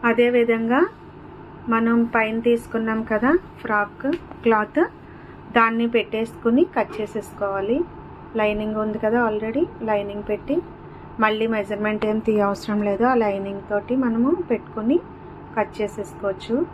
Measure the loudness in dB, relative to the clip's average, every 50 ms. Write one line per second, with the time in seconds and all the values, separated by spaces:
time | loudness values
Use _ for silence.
0 | 2 2 4 4 4 4 6 4 4 4 2 0 2 2 4 4 2 2 0 -14
1 | -20 -18 -18 -18 -18 -18 -18 -18 -18 -18 -18 -12 -2 0 2 2 4 4 4 4
2 | 2 4 2 2 2 2 -2 0 4 4 4 4 0 -4 -4 -2 -2 0 -2 -2
3 | -2 0 0 2 4 4 4 2 0 -4 -18 -12 -4 0 0 0 0 -2 -6 -6
4 | -4 -4 -4 -4 -6 -14 -16 0 2 4 4 4 2 0 2 0 0 0 -2 -16
5 | -20 -18 -18 -18 -18 -18 -18 -18 -16 0 2 4 4 4 4 2 0 2 2 0
6 | 0 0 -2 -4 -4 -4 -6 -2 0 4 4 4 4 4 2 -2 -2 -2 -4 -6
7 | -6 -4 -6 -8 -8 -8 -6 -4 -4 -2 -2 -2 0 0 0 0 0 -4 -6 -16
8 | -16 -16 -16 -18 -18 -6 0 2 2 2 2 0 -2 -2 -2 -2 -2 -2 -2 0
9 | 0 2 4 4 4 2 2 -2 -4 -2 0 0 -2 -2 -2 -6 -2 0 0 0
10 | 0 -4 -6 -8 -4 -4 -4 -4 -2 -2 -2 -2 -2 -4 -16 -18 -18 -18 -18 -18
11 | -18 -14 0 2 2 2 4 2 2 2 2 0 0 -2 -2 0 0 0 0 0
12 | 0 0 0 2 2 2 4 4 4 2 0 -2 -2 -2 0 0 2 2 2 4
13 | 4 4 4 4 2 2 0 -2 -4 -6 -8 -8 -6 -2 -2 -2 0 0 0 2
14 | 2 2 2 4 4 4 2 2 0 -2 -2 -2 -2 -8 -8 -2 0 2 2 2
15 | 0 -2 -16 -16 -16 -16 -16 -16 -16 -6 -2 -2 -2 -2 -2 -4 -4 -4 -4 -8
16 | -10 -10 -10 -4 -4 -4 -4 -4 -4 -2 0 0 0 -2